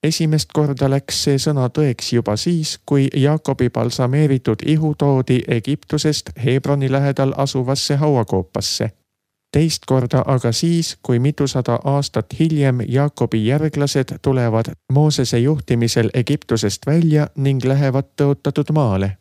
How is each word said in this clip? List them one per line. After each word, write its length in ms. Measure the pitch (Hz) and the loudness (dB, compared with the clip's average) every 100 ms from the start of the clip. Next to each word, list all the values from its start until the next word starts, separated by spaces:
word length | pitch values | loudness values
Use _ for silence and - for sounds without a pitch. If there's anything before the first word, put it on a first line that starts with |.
Esimest 460 | 156 160 165 156 - | -2 0 0 0 0
korda 360 | - 151 131 135 | 0 0 2 0
läks 340 | 135 - - | 0 -2 -4
see 140 | - 139 | 0 0
sõna 320 | 147 147 127 | 0 0 0
tõeks 440 | 135 151 117 - | 0 0 0 -2
juba 220 | 120 110 107 | -2 0 -2
siis, 420 | - 175 151 - - | 0 -2 -2 -8 -2
kui 220 | 143 135 - | 0 2 2
Jaakobi 540 | 135 156 - 135 123 | 2 0 -2 -2 0
balsameeritud 880 | 120 117 - 127 135 151 135 - 110 - | 0 -4 0 0 2 2 2 0 -2 0
ihu 300 | 156 156 151 | 0 0 0
toodi 460 | 143 135 127 123 - | 2 2 2 0 0
Egiptusest 840 | 117 107 147 - 151 156 151 - - 123 | -2 -2 -6 -4 -2 -2 -2 -6 -6 -2
Hebroni 460 | 131 135 143 135 | 0 0 -2 0
lähedal 420 | 135 139 135 135 135 | 0 0 0 -2 0
asuvasse 580 | 139 135 123 135 - 143 | -2 -2 -2 -2 -2 0
hauakoopasse. 960 | 151 135 107 95 87 - - - 110 - _ _ _ _ _ | 2 2 0 -2 -2 -6 -4 -4 -6 -6 _ _ _ _ _
Teist 340 | 143 160 - - | 0 0 -2 -2
korda 380 | 131 123 131 - | 0 2 0 0
aga 240 | 131 117 | 0 0
siis, 460 | 113 170 170 165 - | 0 0 0 -2 -8
kui 160 | - 120 | -2 0
mitusada 600 | 135 151 139 135 120 117 | 2 0 -2 -2 -2 -2
aastat 560 | 139 139 143 - 107 - | 0 -2 -2 -4 -6 -2
hiljem 400 | 165 156 139 123 113 | 0 2 2 0 0
Jaakobi 580 | 123 143 - 117 113 110 | 0 0 0 -2 0 0
järglased 720 | 143 156 151 143 143 131 - | 0 0 -2 -2 -2 -4 -4
tulevad 440 | - 131 120 113 113 - _ | -2 0 2 0 -2 -6 _
Moosese 480 | 135 151 143 123 123 | 2 2 2 0 2
juhtimisel 680 | 123 151 - 120 117 117 110 | 2 0 0 0 2 2 0
Egiptusest 720 | 131 117 147 - 117 104 95 - | 0 -2 -2 -2 -2 0 -4 0
välja 420 | 156 165 151 147 - | 2 4 2 0 -2
ning 300 | 135 135 123 | -2 0 0
lähevad 400 | 135 139 131 135 - | 2 2 0 -4 0
tõotatud 520 | 143 143 - 147 143 | 0 2 -2 -2 0
maale. 440 | 156 127 95 98 95 | 2 2 0 -2 -4